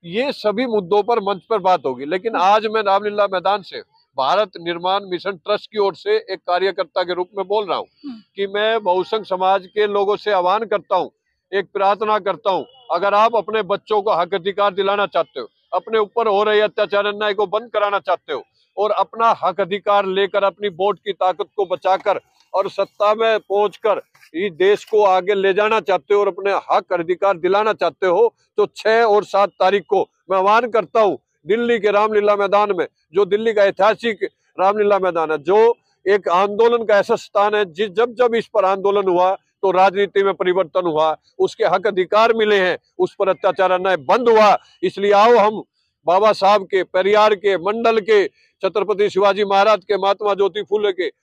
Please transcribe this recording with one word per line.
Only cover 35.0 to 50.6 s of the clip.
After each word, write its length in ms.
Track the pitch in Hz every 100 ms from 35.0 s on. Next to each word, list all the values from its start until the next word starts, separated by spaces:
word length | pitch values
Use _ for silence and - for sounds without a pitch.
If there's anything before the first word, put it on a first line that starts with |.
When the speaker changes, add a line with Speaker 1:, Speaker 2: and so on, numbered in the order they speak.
| 185 170 160
Speaker 1:
है, 80 | 156
जो 380 | 143 202 226 233 _ _ -
एक 220 | 202 175
आंदोलन 540 | 175 202 208 233 240
का 140 | 220 202
ऐसा 180 | 196 220
स्थान 380 | - 214 208
है 100 | 208
जिस, 260 | 202 156 214
जब 240 | 180 240
जब 200 | 220 240
इस 120 | 226 -
पर 180 | 220
आंदोलन 440 | 185 196 196 202 190
हुआ 260 | 180 185 196 _ _
तो 80 | 196
राजनीति 520 | 180 190 190 202 202
में 100 | 196
परिवर्तन 520 | 180 185 180 170 185 180
हुआ, 300 | 156 156 156 _ -
उसके 260 | 190 -
हक 220 | 202 185 196
अधिकार 460 | 180 180 208 226
मिले 240 | 226 214 208
हैं, 200 | 185 156 _ -
उस 160 | 180 _
पर 100 | 190
अत्याचार 420 | 180 - - 185
अन्याय 260 | 180 190 180
बंद 300 | 131 208 240
हुआ। 280 | 220 214 175 _ _
इसलिए 300 | 185 185 202
आओ 240 | 202 220 240
हम 260 | 208 214 - _ _ _ -
बाबा 260 | 180 214
साहब 320 | 202 190 208
के, 180 | 190 190
पेरियार 500 | 170 185 190 208 214
के, 220 | 208 202 190
मंडल 400 | 175 220 233 226
के, 260 | 190 214 185 _ _ _
छत्रपति 460 | 190 185 196 196 202
शिवाजी 340 | 185 202 196
महाराज 400 | 202 196 208 208
के, 120 | _ 202
महात्मा 380 | 196 196 208
ज्योति 280 | 196 196 185